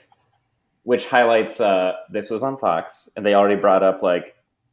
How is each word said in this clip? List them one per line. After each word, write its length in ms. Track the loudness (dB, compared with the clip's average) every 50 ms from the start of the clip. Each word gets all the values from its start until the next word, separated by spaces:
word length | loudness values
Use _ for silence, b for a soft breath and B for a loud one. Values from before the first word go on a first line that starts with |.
| _ _ _ _ _ _ _ _ _ _ _ _ _ _ _ _ _
which 220 | -2 -2 -2 0
highlights, 540 | 0 2 2 4 4 2 2 0 -2 -4 -2
uh, 360 | 0 0 2 2 0 -2 -4 -6 -12 -12
this 200 | -10 -10 -8 -8
was 140 | -8 -6 -6
on 120 | -6 -6
Fox, 520 | -4 -2 -2 -2 -2 -4 -8 -14 -20 -20 -18 _
and 100 | -6 -2
they 80 | 2 2
already 260 | 4 4 2 2 2
brought 220 | 2 2 4 4 4
up, 180 | 2 0 0
like, 360 | -2 -2 -2 -2 -4 -8 -16 _ _ _ _ _ _ _